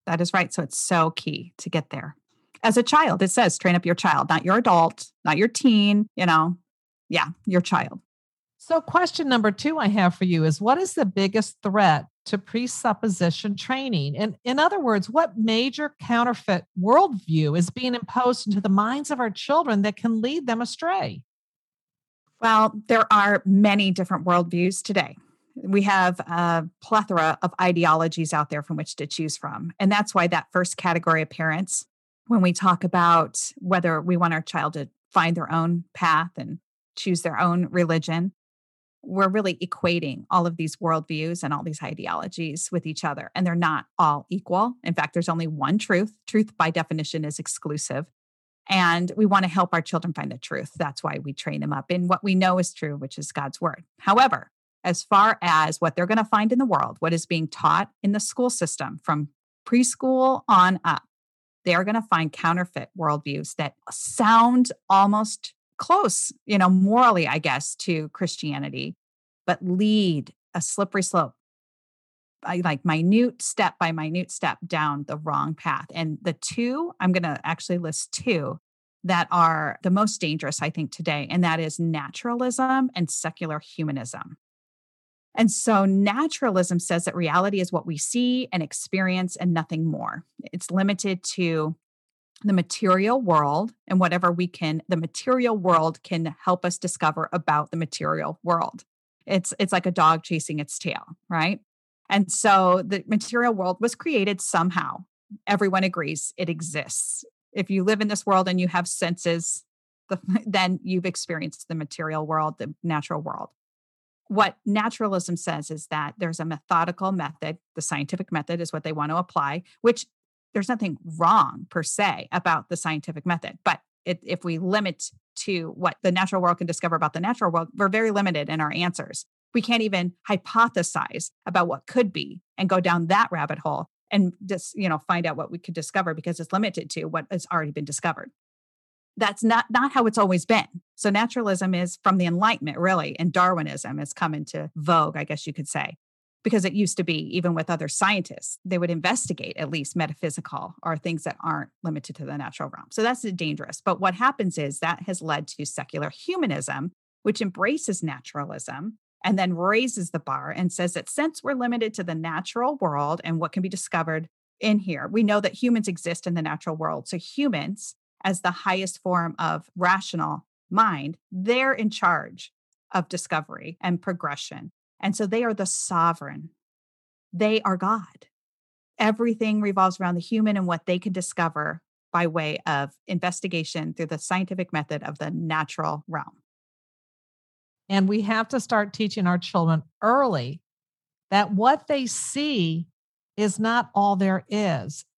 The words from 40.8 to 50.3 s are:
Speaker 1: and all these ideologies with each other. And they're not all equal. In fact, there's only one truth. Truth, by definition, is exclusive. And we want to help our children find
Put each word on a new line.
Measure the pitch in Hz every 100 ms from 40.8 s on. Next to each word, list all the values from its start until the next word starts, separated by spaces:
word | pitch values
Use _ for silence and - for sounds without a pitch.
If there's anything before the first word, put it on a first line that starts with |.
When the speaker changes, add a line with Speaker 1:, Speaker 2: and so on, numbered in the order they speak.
| 170 160 156 156 160 175
Speaker 1:
and | 147
all | 147
these | 160 151
ideologies | 147 - 90 80 185 170 160 151 -
with | 185 156
each | 151
other. | 156 139 -
And | - 180
they're | 170
not | 160 156 - -
all | 160 147 -
equal. | 190 - 180 233 247
In | -
fact, | 165 151
there's | 175 170
only | 165 165
one | 156 147 208
truth. | - 185 214 - -
Truth, | 214 214 -
by | 165
definition, | 165 160 156 151 160 151
is | 147
exclusive. | 160 - 151 147 - 139 170 _ _ _ _ _ -
And | 196 175 170 180 -
we | 214
want | 196
to | 185
help | 180 180
our | 170
children | 160 165 170
find | 151 -